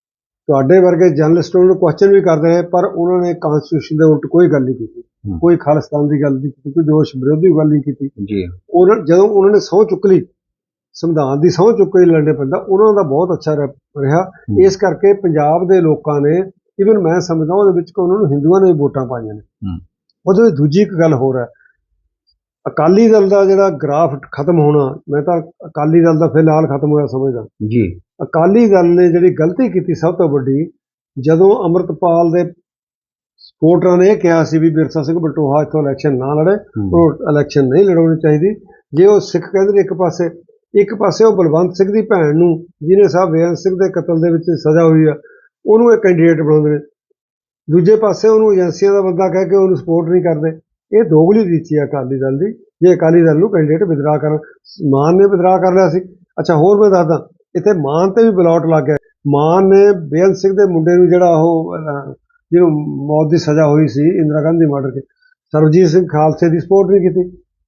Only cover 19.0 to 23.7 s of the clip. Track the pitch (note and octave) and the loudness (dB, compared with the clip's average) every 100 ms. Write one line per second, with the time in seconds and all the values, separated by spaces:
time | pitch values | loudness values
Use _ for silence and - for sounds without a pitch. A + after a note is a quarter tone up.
19 | B2 B2 A2 G#2+ - _ F#2+ E2 - _ | -8 -8 -12 -16 -20 _ -12 -12 -14 _
20 | _ _ F3+ F#3+ A3+ C#3+ D3 E3+ G#3 F3+ | _ _ -2 2 2 2 0 0 0 0
21 | E3 C3+ C3+ B2+ A#2 _ _ _ _ _ | 0 0 -2 -4 -8 _ _ _ _ _
22 | _ _ _ _ _ _ - - D#3 G3 | _ _ _ _ _ _ -10 -2 0 4
23 | A3+ G#3+ G3 G3+ G3 G3 G3 | 4 4 2 2 2 2 0